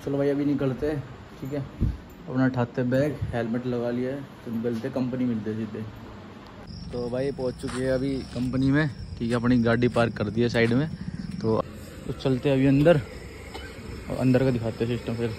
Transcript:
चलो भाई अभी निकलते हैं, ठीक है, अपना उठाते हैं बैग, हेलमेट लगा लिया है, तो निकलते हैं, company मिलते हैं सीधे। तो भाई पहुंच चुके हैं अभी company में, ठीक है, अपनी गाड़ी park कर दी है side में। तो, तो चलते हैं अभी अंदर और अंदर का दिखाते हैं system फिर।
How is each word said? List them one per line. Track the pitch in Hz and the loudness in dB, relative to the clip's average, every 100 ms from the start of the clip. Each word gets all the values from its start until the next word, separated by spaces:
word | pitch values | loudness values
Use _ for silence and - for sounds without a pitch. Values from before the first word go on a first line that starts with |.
चलो | - 139 | -2 0
भाई | 143 | 2
अभी | 143 | 2
निकलते | 143 143 139 127 147 | 2 2 0 0 -2
हैं, | 151 - - - - | -2 -6 -12 -16 -12
ठीक | 135 | -8
है, | 143 135 - - - - - - | -6 -6 -2 -2 -2 -10 -16 -6
अपना | 131 131 | 2 2
उठाते | 127 120 - | 4 0 0
हैं | 123 | 2
बैग, | 131 147 135 - | 2 2 0 -4
हेलमेट | 120 117 120 123 | -2 0 -2 -2
लगा | 120 120 | -2 -2
लिया | 120 127 | -2 -2
है, | 139 139 - | -4 -10 -14
तो | - | -8
निकलते | 113 117 117 123 | -4 -2 -2 -4
हैं, | |
company | 131 127 127 | -2 -2 0
मिलते | 123 113 104 | 0 0 -2
हैं | 110 110 | -4 -4
सीधे। | 104 110 - - - - - - - - - - | -6 -10 -10 -14 -16 -16 -16 -18 -18 -16 -14 -8
तो | 123 120 | -6 -4
भाई | 123 139 | -2 -2
पहुंच | 131 127 | -2 -4
चुके | 123 135 120 | -4 -6 -2
हैं | 131 | 0
अभी | 131 135 135 117 | 2 0 -2 -4
company | - 127 127 135 | -4 -2 2 4
में, | 139 156 - - - | 4 2 -2 -10 -4
ठीक | 117 | 0
है, | 120 | 2
अपनी | 120 127 | 4 6
गाड़ी | 117 117 123 | 6 6 4
park | 113 117 107 | 4 2 2
कर | 104 | -2
दी | 104 | 2
है | 120 | 2
side | 117 113 | 4 4
में। | 120 156 - - - - - | 4 2 -4 -8 -8 -10 -4
तो, | 113 110 - - - - - | 0 0 0 -8 -14 -14 -10
तो | |
चलते | 123 139 131 147 | -4 0 2 2
हैं | 135 | 4
अभी | 135 | 6
अंदर | 139 151 165 - - - - - - - - - - - | 8 8 6 4 -10 -14 -14 -14 -12 -12 -12 -12 -12 -8
और | - | 0
अंदर | 127 123 | 4 6
का | 131 | 4
दिखाते | 120 113 110 | 2 -2 -2
हैं | 117 120 | -2 -2
system | - 117 | -4 -2
फिर। | 117 | -2